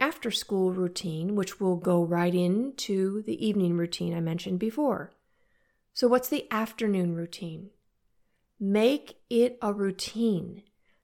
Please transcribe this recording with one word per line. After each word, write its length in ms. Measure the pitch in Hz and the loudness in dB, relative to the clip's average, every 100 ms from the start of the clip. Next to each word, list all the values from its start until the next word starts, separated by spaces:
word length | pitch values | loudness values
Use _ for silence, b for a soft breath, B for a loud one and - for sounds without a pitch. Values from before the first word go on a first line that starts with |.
after-school 720 | 277 - 233 - - 196 185 | -2 -2 -6 -6 -2 0 0
routine, 640 | 185 180 180 180 160 175 | 0 -2 -4 -6 -4 -2
which 240 | 208 190 - | 0 -2 -2
will 180 | 190 175 | 0 0
go 280 | 180 175 | 2 2
right 300 | 165 170 175 | 2 2 2
into 880 | 180 180 202 269 - - 196 190 202 | 2 2 2 0 -6 -4 0 0 -2
the 220 | 214 - | -6 -2
evening 340 | 220 208 180 170 | 0 2 2 2
routine 360 | 170 - 175 | -2 -4 -4
I 60 | 170 | -2
mentioned 380 | 165 175 - 180 | -2 -4 -4 -2
before. 560 | 220 220 294 - 170 _ _ _ _ _ _ _ _ | -2 0 0 0 -6 _ _ _ _ _ _ _ _
So 140 | - 247 | 0 4
what's 200 | 247 247 | 4 2
the 180 | 294 - | -4 -2
afternoon 640 | 214 220 - 220 190 175 | -4 -4 -2 0 2 0
routine? 560 | 165 170 - 165 160 196 - _ _ _ _ _ _ _ _ | -2 -6 -10 -12 -12 -14 -20 _ _ _ _ _ _ _ _
Make 580 | 196 208 226 294 - - _ | 0 4 4 4 -2 -20 _
it 300 | 233 247 247 | 4 4 2
a 120 | 208 | -4
routine. 920 | 202 196 185 - 220 233 185 - - - _ _ _ | -2 -2 -2 -6 -2 0 0 -2 -12 -20 _ _ _